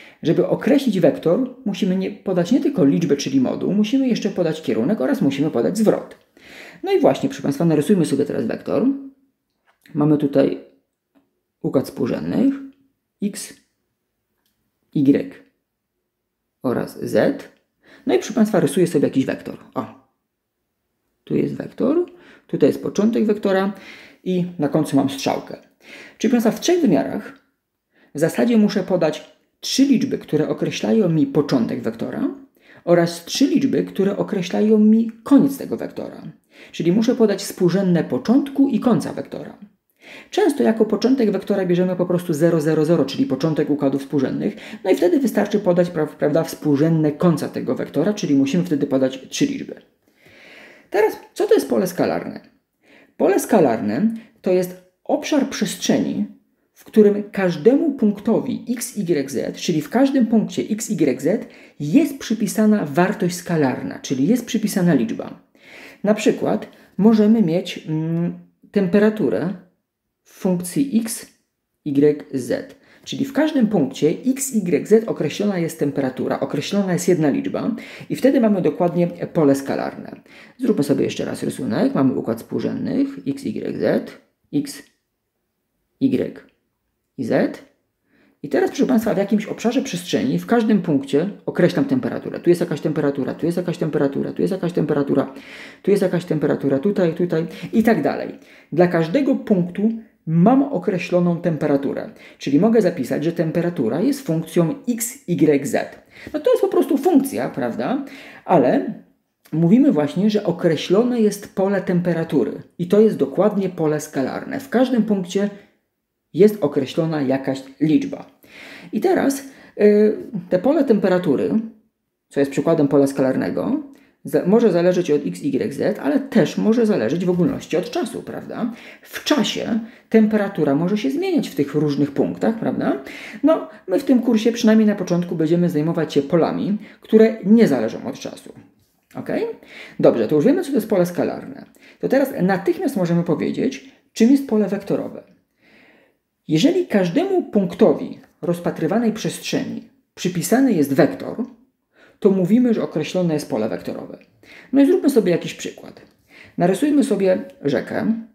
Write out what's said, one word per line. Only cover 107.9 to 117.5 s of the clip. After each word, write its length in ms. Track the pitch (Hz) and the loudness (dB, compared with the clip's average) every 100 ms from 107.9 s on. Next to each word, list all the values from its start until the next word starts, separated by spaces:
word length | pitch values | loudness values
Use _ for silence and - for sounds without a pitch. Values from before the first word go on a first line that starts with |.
| 262 - - - - - | -4 -6 -16 -20 -18 2
Ale 480 | 175 127 220 359 - - _ _ _ _ | 4 4 2 -2 -8 -16 _ _ _ _
mówimy 400 | 156 170 226 294 | 0 4 6 4
właśnie, 380 | 151 147 - 214 | 2 0 0 0
że 140 | 208 | 0
określone 800 | - 170 180 151 - 185 247 247 | -2 0 0 -2 0 2 2 0
jest 340 | 214 202 - - | 0 -2 -8 -4
pole 260 | 190 196 | -2 -2
temperatury. 680 | 185 180 175 165 160 151 - - - - | 0 -2 0 -2 -2 0 -2 -4 -14 -10
I 80 | 175 | 2
to 140 | 202 | 4
jest 160 | 220 151 | 4 2
dokładnie 520 | 139 - 208 196 185 | -2 2 0 0 -2
pole 300 | 175 156 151 | -2 -2 -2
skalarne. 600 | - 143 127 - - 67 | -4 -4 -4 -6 -8 -10
W 100 | - | -4
każdym 340 | 226 262 247 | 0 2 2
punkcie 460 | 190 202 175 196 202 - - _ _ _ _ _ _ | 0 -2 -2 -2 -2 -6 -18 _ _ _ _ _ _
jest 300 | 143 214 214 | 4 4 4
określona 580 | 147 143 131 - 165 156 | -2 -2 -2 -2 -2 -2
jakaś 420 | 131 135 135 | 0 -2 -2